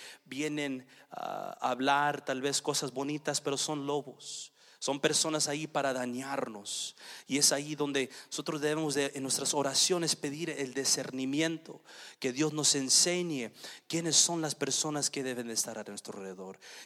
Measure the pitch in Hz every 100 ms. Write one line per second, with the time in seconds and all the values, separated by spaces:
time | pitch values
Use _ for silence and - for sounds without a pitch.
0 | - - - 131 151 151 143 131 127 -
1 | - - 50 - 50 - 127 123 135 139
2 | 147 139 - 131 139 139 - 143 139 120
3 | 139 151 151 143 147 139 - 151 139 147
4 | 139 - - - - _ - - - 139
5 | 151 147 160 156 147 147 151 151 139 127
6 | 123 123 135 139 120 107 101 - - -
7 | - - - 131 143 143 147 147 143 139
8 | 127 - - - 156 156 147 156 156 139
9 | 139 139 131 - 135 151 135 135 - 180
10 | 160 - 147 143 165 139 135 123 131 -
11 | 131 131 131 143 165 160 - - - -
12 | - - 131 127 156 151 139 143 131 -
13 | 175 180 175 143 110 - - - - 165
14 | 165 139 - 170 156 - 139 - 156 147
15 | 139 139 131 123 117 113 - 110 101 101
16 | - 104 95 92 92 95 - -